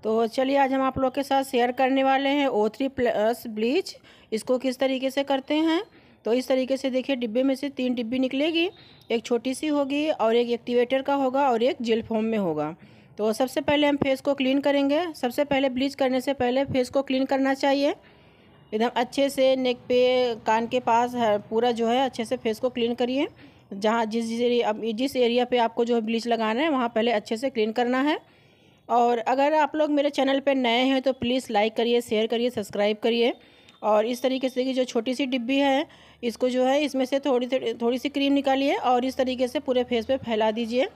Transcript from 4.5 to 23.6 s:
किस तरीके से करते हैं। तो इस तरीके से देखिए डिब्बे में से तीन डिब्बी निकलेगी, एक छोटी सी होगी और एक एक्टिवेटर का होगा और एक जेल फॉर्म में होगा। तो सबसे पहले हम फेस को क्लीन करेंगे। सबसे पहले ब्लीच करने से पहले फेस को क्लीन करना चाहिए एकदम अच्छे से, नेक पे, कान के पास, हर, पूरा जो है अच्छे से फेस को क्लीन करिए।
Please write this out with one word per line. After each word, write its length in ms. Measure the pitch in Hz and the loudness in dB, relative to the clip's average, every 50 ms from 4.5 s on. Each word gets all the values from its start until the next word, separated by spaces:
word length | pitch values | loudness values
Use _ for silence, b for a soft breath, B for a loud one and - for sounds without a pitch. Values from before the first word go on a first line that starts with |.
| 254 254 | -2 -2
किस 220 | 247 269 254 - | 0 -4 -2 0
तरीके 300 | 269 262 269 254 254 269 | -2 -2 -2 -2 -4 -4
से 140 | 254 - 277 | -2 -2 -2
करते 300 | 277 277 269 262 - 294 | 0 -2 -2 0 0 0
हैं। 300 | 302 320 330 320 339 427 - B B B B B B _ | 2 2 2 2 0 -2 -6 B B B B B B _
तो 80 | 214 226 | 0 0
इस 140 | 254 254 - | 0 0 0
तरीके 300 | 269 262 262 254 269 254 | 0 0 0 0 -2 -2
से 120 | - 269 | -2 -2
देखिए 260 | 247 262 247 - 277 | -2 -2 -2 -2 -2
डिब्बे 280 | 254 240 233 208 247 269 | -2 -2 -2 0 0 2
में 120 | 269 269 | 2 0
से 140 | 254 - 285 | -2 -4 -8
तीन 240 | 277 - 254 254 247 | -6 -4 -2 -2 -2
डिब्बी 260 | 233 247 220 247 262 | -2 -4 -4 -2 -2
निकलेगी, 500 | 262 254 269 269 285 330 311 330 330 370 - B B B B B B B | -2 -2 0 -2 -2 0 0 0 -2 -2 -4 B B B B B B B
एक 140 | 220 233 - | -4 -4 -2
छोटी 280 | - 247 233 233 254 262 | -2 -2 -2 -2 -4 -6
सी 140 | - - 311 | -4 -2 -2
होगी 420 | 294 285 285 269 277 285 302 311 | 0 0 0 0 -2 -2 0 -2
और 260 | 302 - 214 220 226 | 0 0 2 2 2
एक 140 | 240 240 240 | 2 2 0
एक्टिवेटर 520 | 233 233 - - 240 240 240 240 262 269 | -2 -6 -4 -2 0 0 0 2 0 -2
का 120 | 269 269 285 | 0 0 0
होगा 360 | 277 269 254 247 269 285 269 | 0 0 0 0 2 2 2
और 140 | 240 220 226 | 2 2 2
एक 140 | 262 359 - | 0 0 0
जेल 200 | 240 226 220 233 | -2 0 0 -2
फॉर्म 240 | 220 - 220 214 220 | -2 -2 -2 -2 -2
में 120 | 220 226 214 | 0 -2 -2
होगा। 380 | 196 175 156 151 147 151 165 - B B B B B B B - | -2 -2 -2 -2 -4 -4 -6 -10 B B B B B B B -4
तो 160 | 208 220 214 | -2 -2 0
सबसे 280 | - 262 254 - 320 | 0 -2 -2 -2 -4
पहले 260 | 285 - 294 294 294 285 | 0 0 2 2 4 2
हम 80 | 294 | 2
फेस 260 | 277 - 277 269 262 | 2 2 0 0 0
को 120 | - 285 277 | 0 -2 0
क्लीन 260 | 277 269 254 269 285 | 0 0 0 0 2
करेंगे। 540 | 269 294 277 277 277 277 285 311 359 349 302 | 2 2 2 2 2 2 0 0 -2 -4 -6
सबसे 300 | - - 247 240 - 294 | -4 -6 -4 -2 -2 -2
पहले 260 | 285 285 269 277 277 | 0 0 0 0 0
ब्लीच 260 | 254 247 262 277 277 | 0 0 -2 -2 -2
करने 260 | - 277 254 254 262 | 0 0 0 0 0
से 120 | 247 - 277 | 0 -2 -2
पहले 320 | 277 254 247 247 262 277 | 0 0 0 0 0 -2
फेस 240 | 269 - 269 247 254 | 0 0 -2 -2 0
को 120 | - 277 | 0 -2
क्लीन 240 | 269 - 269 262 269 | -2 0 0 -2 0
करना 280 | 269 277 269 269 269 269 | 0 0 0 2 0 0
चाहिए 420 | 269 - 277 269 285 277 294 392 - B B B B B B B B B B B B B _ - | 0 2 0 2 2 2 0 0 -2 B B B B B B B B B B B B B _ -2
एकदम 160 | 220 220 247 - | -2 -2 0 0
अच्छे 340 | - 247 240 - - 277 277 | -2 -4 -2 0 0 0 0
से, 260 | 269 - 262 262 262 | 2 2 4 4 4
नेक 220 | 262 262 247 247 247 | 2 2 0 -2 -2
पे, 580 | - - 247 247 254 247 254 254 254 247 233 | -2 0 2 4 4 4 4 4 2 0 -2
कान 320 | 220 233 - 220 226 233 226 | -4 0 0 2 2 0 0
के 120 | - 254 | -2 -2
पास, 360 | 247 - 226 233 240 247 247 | 0 2 2 2 2 0 0
हर, 240 | 247 233 220 208 208 | 0 2 2 2 0
पूरा 320 | 208 - 220 220 233 247 | -2 -2 2 2 4 4
जो 160 | 240 220 233 226 | 4 2 0 2
है 180 | 233 254 269 | 2 2 2
अच्छे 200 | 262 240 - 226 | 0 -2 -4 -4
से 120 | 214 254 247 | -4 -4 -2
फेस 220 | - 233 220 - | -2 -4 -4 0
को 100 | - 254 | -2 -4
क्लीन 240 | 247 247 233 233 240 | -2 0 -2 -2 0
करिए। 340 | 233 254 240 254 269 294 415 - B B B B B | 0 -2 0 0 0 -2 -2 -4 B B B B B